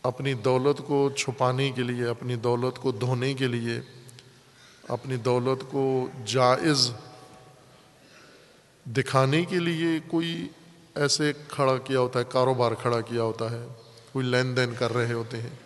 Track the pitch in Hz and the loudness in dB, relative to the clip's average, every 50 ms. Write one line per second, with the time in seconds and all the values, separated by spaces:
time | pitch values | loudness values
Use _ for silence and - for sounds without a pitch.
0 | - 131 120 - 135 139 135 117 104 131 127 127 127 143 143 139 135 - 147 139 | -2 -4 -4 -2 -2 -2 -2 0 2 2 2 4 4 2 0 0 -2 0 2 2
1 | 139 139 139 - - - 120 - 131 127 127 127 139 139 120 120 123 120 123 120 | 2 2 0 -2 -4 -4 0 2 2 2 2 2 0 0 0 -2 -2 -2 -2 -2
2 | 123 120 117 117 - 123 123 117 113 123 120 120 123 127 123 - - 135 120 107 | -2 -2 -2 -4 -4 -6 -4 -2 0 0 0 2 0 -2 -4 -2 -2 -2 -2 0
3 | 120 123 127 120 123 135 139 127 139 123 120 120 117 117 117 120 127 - - - | 0 0 0 0 0 -2 0 0 -2 0 0 -2 -2 -4 -4 -6 -8 -12 -18 -20
4 | - - - - - - - - - - _ - - - - - - - 123 113 | -20 -20 -20 -20 -20 -20 -20 -20 -20 -20 _ -20 -20 -20 -20 -20 -8 -6 -6 -6
5 | - 139 131 123 113 127 123 123 123 131 131 131 131 - - 139 135 135 131 131 | -4 -6 -6 -2 0 2 2 2 2 0 -2 -2 -4 -6 -2 0 0 2 0 0
6 | 127 127 - 135 113 107 107 131 127 123 127 - - 160 151 135 123 120 120 - | -2 -4 -8 -10 -8 -2 2 4 6 6 6 4 4 2 4 4 2 0 0 -8
7 | - - - - - - - - - - - - - - - - - - - - | -14 -18 -20 -20 -20 -20 -20 -20 -20 -20 -20 -20 -20 -20 -20 -20 -20 -20 -20 -20
8 | - - - - - - - - - - - - _ _ _ _ _ - 110 135 | -20 -20 -20 -20 -20 -20 -20 -20 -20 -20 -20 -20 _ _ _ _ _ -4 -2 -2
9 | 127 - - 131 135 131 147 160 180 170 156 180 175 170 170 160 170 165 165 156 | -2 2 4 4 4 4 4 2 0 0 -2 0 0 0 0 0 0 0 0 -2
10 | 160 - - 165 165 165 165 165 175 - - - - - - - - - - 147 | -4 -2 -2 -2 0 -2 -4 -6 -8 -10 -12 -18 -20 -20 -20 -20 -20 -12 -2 -2
11 | 147 139 - - 151 147 143 147 - - - - 139 131 131 127 117 - 135 131 | 0 0 2 2 2 0 0 -2 -10 -12 -2 2 2 2 2 0 0 0 2 2
12 | 123 123 - 123 120 120 - 131 127 131 131 120 123 117 113 110 - 123 120 117 | 2 2 2 -2 -2 0 2 2 4 4 4 4 2 2 0 0 0 0 0 0
13 | 110 - 117 117 113 113 110 110 113 113 117 117 120 123 123 - - - - - | -2 -2 -2 -2 0 -2 -2 -2 -4 -4 -4 -8 -10 -14 -16 -18 -20 -20 -20 -20
14 | - - - 135 127 123 123 123 127 127 123 131 127 120 117 - 123 117 113 123 | -20 -8 -6 -4 -2 2 2 2 2 2 2 0 0 0 0 -2 -2 0 2 0
15 | 117 117 120 117 113 113 127 113 113 120 - - - | 0 0 -2 -4 -4 -6 -8 -10 -10 -10 -12 -16 -20